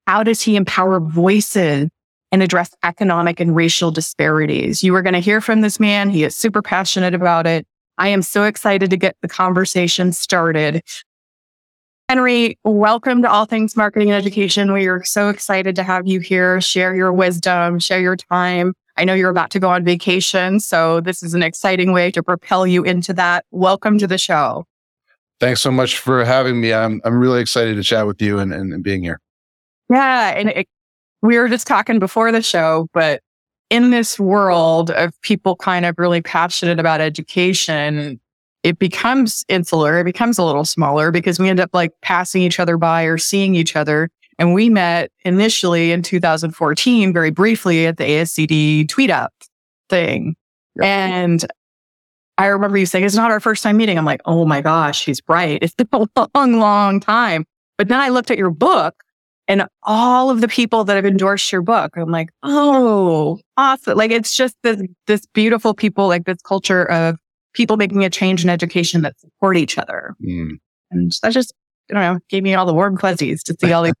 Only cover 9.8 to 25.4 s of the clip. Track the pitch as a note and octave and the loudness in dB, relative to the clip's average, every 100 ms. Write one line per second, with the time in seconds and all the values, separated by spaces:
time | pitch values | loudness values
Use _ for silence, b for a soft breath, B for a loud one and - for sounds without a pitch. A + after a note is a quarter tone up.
9.8 | E3+ - F3+ E3 - F3+ E3 D#3 D3+ D#3+ | 0 0 -2 -2 -2 0 0 0 0 -2
10.8 | - B - _ _ _ _ _ _ _ | -8 B -20 _ _ _ _ _ _ _
11.8 | _ _ - B3+ B3 A#3+ A#3 - G#3+ G#3 | _ _ -2 0 2 2 0 -2 -2 2
12.8 | G#3+ A#3 C4 B3 A#3 G#3 A3 A3 A3 A3+ | 2 2 0 2 2 2 0 -2 -2 0
13.8 | G#3 G#3+ G#3 G3+ G3 G3+ F#3+ G#3 G3 G3 | -2 0 2 0 0 -2 0 0 0 0
14.8 | F#3+ F#3 - G#3 G#3 G3+ - F#3+ F#3+ F#3 | 0 -2 -4 -2 -2 -2 -4 -2 -2 -2
15.8 | F#3 F#3 F#3 F#3+ F3 F#3 F3+ F#3 - F#3 | -2 -2 0 -2 0 0 2 0 0 0
16.8 | F#3 F#3 F#3 F3+ F#3 E3+ F#3 F3 E3+ F3 | 0 0 0 2 2 0 0 0 0 -2
17.8 | - F#3 F#3 F#3 - F3+ F3+ F3+ F3+ - | -2 0 0 -2 -2 -2 0 0 -2 -4
18.8 | _ - F3+ F#3+ F#3 F3 - G3 F#3 F3+ | _ -2 0 2 2 0 -2 -2 0 0
19.8 | F3 F3+ F#3+ F3+ - F#3+ F#3 G#3 - E3+ | 0 0 0 -2 0 -2 0 -2 0 0
20.8 | E3 E3 E3+ F#3 E3+ F3 E3 - G3 F#3 | 2 0 -2 -6 -4 -2 -2 -2 -2 0
21.8 | F#3 F3+ F3+ F3 E3 F3 - F#3 F#3 F3+ | 2 2 0 -2 -4 -4 -2 0 2 2
22.8 | F#3 F3+ F3 F3+ F3 F3 - F3+ F#3 G3 | 0 -2 -2 -2 0 0 -4 0 0 2
23.8 | G#3+ G#3 F#3+ F#3 - D#3 B2+ B2+ - _ | 0 0 0 -2 0 0 -2 -4 -12 _
24.8 | _ _ _ _ _ - | _ _ _ _ _ -2